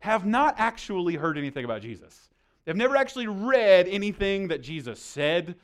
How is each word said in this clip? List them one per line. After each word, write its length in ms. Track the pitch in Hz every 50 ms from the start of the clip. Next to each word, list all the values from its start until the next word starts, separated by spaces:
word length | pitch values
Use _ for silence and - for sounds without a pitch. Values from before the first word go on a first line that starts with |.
have 260 | - 208 220 220 180
not 280 | 208 226 262 294 302 - 220
actually 560 | 220 233 226 - - - 196 180 175 170 165
heard 240 | 147 156 165 151 147
anything 260 | 143 139 139 139 120
about 180 | 117 110 107
Jesus. 460 | 107 117 107 82 - - - - _ _ _ _ _ _ _ _ _
They've 100 | 160 165
never 220 | 202 240 262 277
actually 320 | 277 269 269 - 254 233 214
read 580 | 202 196 214 254 262 247 220 202 190 180 180
anything 640 | 185 196 202 202 208 185 - 202 196 196 196 196 170
that 120 | 160 139
Jesus 400 | 123 143 160 156 120 120 104 -
said. 540 | - - - 139 147 151 165 180 160 170 180 -